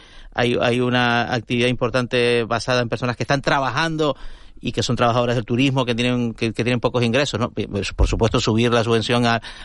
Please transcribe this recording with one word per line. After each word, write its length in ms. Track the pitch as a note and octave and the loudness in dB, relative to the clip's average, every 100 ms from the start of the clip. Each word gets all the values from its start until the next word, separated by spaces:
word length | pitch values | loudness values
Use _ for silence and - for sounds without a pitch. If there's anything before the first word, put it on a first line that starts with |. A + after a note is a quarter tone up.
| - - - | -12 -20 -10
hay, 240 | - B2 - | -2 0 2
hay 180 | - A#2+ | 2 2
una 560 | B2 B2 A#2+ A#2+ A2 | 2 2 2 2 0
actividad 320 | A#2+ - A#2+ B2 | -2 -2 0 0
importante 760 | B2 B2 B2+ A#2+ B2+ A#2+ A#2+ | 0 0 0 0 2 2 2
basada 380 | A2 A2+ - B2 | 0 -2 0 0
en 60 | A#2 | 0
personas 280 | B2 B2 A#2 | -2 -2 -4
que 80 | |
están 180 | B2 C#3 | 0 0
trabajando 760 | D3+ D3 C3 C3+ E3 D#3 D3+ - - - - - | 2 0 0 -2 -2 0 -2 -2 -8 -14 -20 -10
y 100 | C3 | -6
que 140 | A#2 | -4
son 100 | A2 | -2
trabajadores 400 | A#2 A#2+ A#2+ A#2+ | 2 2 2 2
del 100 | A#2+ | 0
turismo, 400 | A2 A#2+ C#3 C3 | 0 0 2 2
que 120 | A#2+ A#2 | -2 0
tienen, 380 | B2 B2 A#2 | 0 0 -2
que, 180 | A2 A#2 | -2 -4
que 100 | G#2+ | -2
tienen 160 | A#2 B2 | -2 0
pocos 240 | B2 B2 | 0 0
ingresos, 380 | A#2+ B2 C#3+ G#2 | 2 2 0 -2
¿no? 100 | B2 | -4
Pues, 420 | - A2 G2+ F#2+ | -4 -4 -4 -4
por 120 | - - | 0 2
supuesto, 320 | G2 A2+ B2 | 2 2 2
subir 340 | A#2 A2 A#2+ | 0 2 2
la 120 | A#2 | 2
subvención 420 | A2+ A#2 A2 A#2+ A#2+ | 2 0 2 0 2
a, 160 | A2+ - - | 0 -4 -16